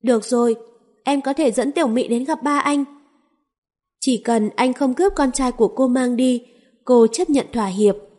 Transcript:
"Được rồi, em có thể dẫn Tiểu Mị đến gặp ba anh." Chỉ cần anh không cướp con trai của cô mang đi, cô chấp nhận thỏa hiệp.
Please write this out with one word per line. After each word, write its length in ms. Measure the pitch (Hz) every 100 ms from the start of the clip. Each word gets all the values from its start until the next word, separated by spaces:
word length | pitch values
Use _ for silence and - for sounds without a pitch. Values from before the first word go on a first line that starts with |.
"Được 220 | 226 233
rồi, 320 | 214 247 240 226 - _ _ _
em 160 | - 285
có 120 | 262
thể 180 | 277 294
dẫn 220 | 214 247
Tiểu 160 | 285 294
Mị 200 | 226 -
đến 160 | 233
gặp 180 | 262 311
ba 160 | 269 285
anh." 260 | 285 294 277 - _ _ _ _ _ _ _ _ _ _
Chỉ 220 | - 240
cần 260 | - 226 214 -
anh 160 | 254
không 220 | 254 277
cướp 180 | 247 370 403
con 160 | 277
trai 200 | 247 254
của 160 | 240 208
cô 200 | - 262
mang 280 | 254 247 240
đi, 300 | 254 247 - _ _ _
cô 220 | - 247 226
chấp 240 | 226 349
nhận 160 | 277 -
thỏa 140 | 233 196
hiệp. 300 | 185 208 196 -